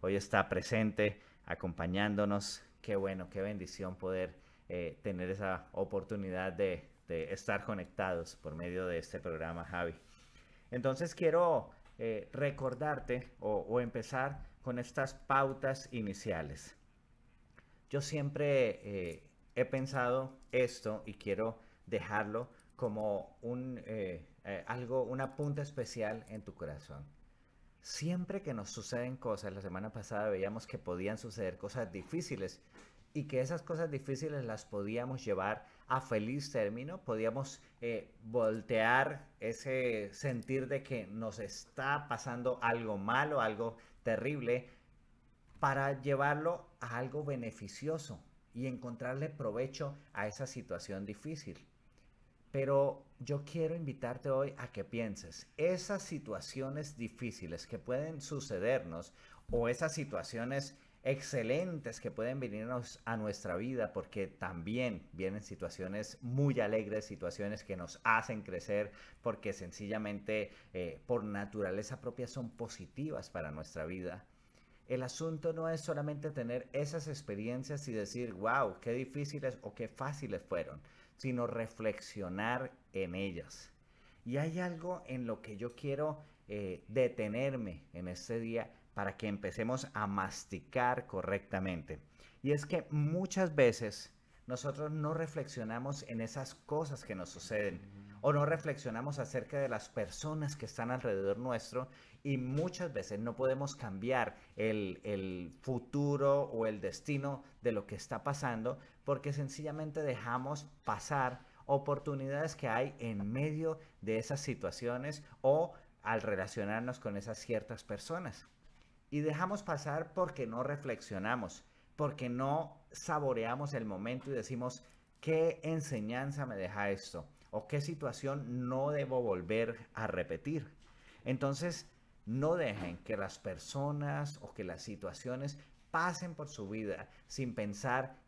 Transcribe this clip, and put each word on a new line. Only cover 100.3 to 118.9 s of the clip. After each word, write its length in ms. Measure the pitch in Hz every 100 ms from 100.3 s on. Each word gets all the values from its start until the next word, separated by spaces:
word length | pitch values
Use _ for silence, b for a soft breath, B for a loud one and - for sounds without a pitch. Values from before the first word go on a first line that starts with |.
| 156 143 147
que 100 | 110
están 240 | - 120
alrededor 480 | 127 123 98 98 101
nuestro 500 | 127 113 - 123 127 B B B
y 120 | 143 131
muchas 560 | 127 143 175 175 175
veces 280 | 113 - 104
no 160 | 117 117
podemos 400 | 131 131 143 -
cambiar 580 | 113 95 117 127 101 B B -
el, 440 | 110 107 95 -
el 500 | 107 98 95 92 85 -
futuro 800 | - 123 - 143 143 143 139 143
o 240 | 135 113 110
el 140 | 107
destino 640 | 92 - - 139 139 135 B -
de 100 | 120
lo 140 | 107 -
que 80 |
está 300 | 98 - 113
pasando 540 | 139 139 131 113 120 143 B B
porque 280 | - 135 143
sencillamente 680 | 139 135 - 151 151 156 151
dejamos 640 | 147 117 117 123 135 147 - -
pasar 640 | - 104 - 143 127 127 B B
oportunidades 920 | - 139 143 139 147 139 135 143 156 -
que 120 | 127
hay 280 | 113 143 -
en 340 | 117 101 101
medio 460 | 127 151 151 160 156 B B
de 160 | 98 113
esas 220 | - 143
situaciones 800 | 143 117 92 - 120 123 143 147 B B
o 300 | 131 151 170 B B -
al 180 | 104 110
relacionarnos 800 | 101 95 92 117 101 113 123 123
con 180 | 110 101
esas 220 | 107 110
ciertas 460 | - 110 - 113
personas. 640 | - 104 - 170 156 - - _ - b b